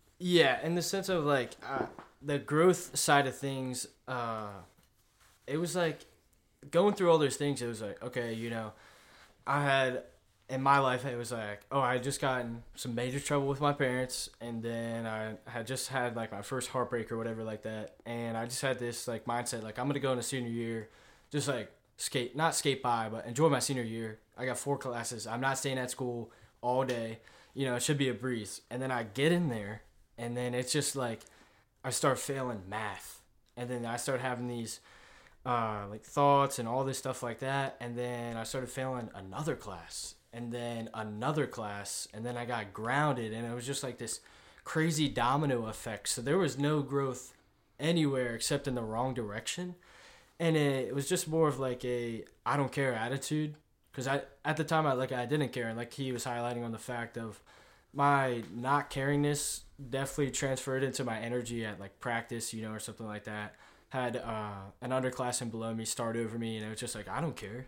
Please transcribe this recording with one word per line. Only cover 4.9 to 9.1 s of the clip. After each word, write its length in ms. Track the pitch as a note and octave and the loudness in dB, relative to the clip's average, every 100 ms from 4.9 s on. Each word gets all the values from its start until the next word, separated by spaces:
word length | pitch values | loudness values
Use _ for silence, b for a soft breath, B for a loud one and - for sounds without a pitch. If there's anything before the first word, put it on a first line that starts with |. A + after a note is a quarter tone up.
| _ _ _ - _ - | _ _ _ -20 _ -6
it 100 | D3+ | -2
was, 200 | E3+ F3+ | 0 0
like, 240 | E3 D3 - - _ _ _ _ C#3+ | 0 -2 -10 -20 _ _ _ _ 0
going 240 | E3 G#3 | 4 4
through 160 | G3+ F3 | 6 8
all 80 | D#3+ | 8
those 180 | C#3+ - | 6 2
things, 240 | C#3+ C3+ | 0 0
it 60 | A#2+ | -2
was 160 | A2 | -4
like, 200 | G#2 G2 | -6 -6
okay, 300 | B2 B2 A#2 | -6 -4 -2
you 180 | A2+ A#2 | -2 -4
know, 220 | A#2 A2 - b b b | -4 -6 -10 b b b